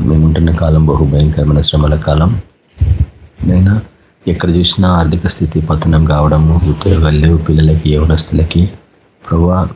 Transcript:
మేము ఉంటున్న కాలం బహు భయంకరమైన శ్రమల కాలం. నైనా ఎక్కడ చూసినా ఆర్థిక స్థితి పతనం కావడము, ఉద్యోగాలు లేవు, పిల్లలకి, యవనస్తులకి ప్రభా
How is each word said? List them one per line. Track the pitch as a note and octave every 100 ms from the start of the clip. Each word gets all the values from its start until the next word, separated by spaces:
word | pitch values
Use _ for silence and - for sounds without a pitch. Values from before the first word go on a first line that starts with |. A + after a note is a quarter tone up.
మేము | D2 D#2
ఉంటున్న | D#2+ D#2+ E2
కాలం | E2 D#2+ D#2 D#2
బహు | C#2
భయంకరమైన | D2 C#2+ D#2 D2+ D2 C#2+
శ్రమల | - D2+ D2+
కాలం. | D#2 D#2 D2 F#2 A2 - _ _ - - - - - - -
నైనా | F2+ F2+ F#2+ A2 - _ _ _ F2+
ఎక్కడ | E2 F2 E2+
చూసినా | E2+ - F2+
ఆర్థిక | F2+ D#2 F2 F#2
స్థితి | - D#2 D#2+
పతనం | D#2 D#2 E2 D#2
కావడము, | D#2+ D2 D2+ D#2 D#2+ E2+ E2
ఉద్యోగాలు | - F2+ E2 D#2 D2+
లేవు, | D#2+ D#2+
పిల్లలకి, | D#2+ D#2 D#2 D#2+ D2+
యవనస్తులకి | D2+ D#2+ D#2+ - D#2+ D#2+ E2+ F#2 - _ _ _ _ -
ప్రభా | E2+ F2 F2+ E2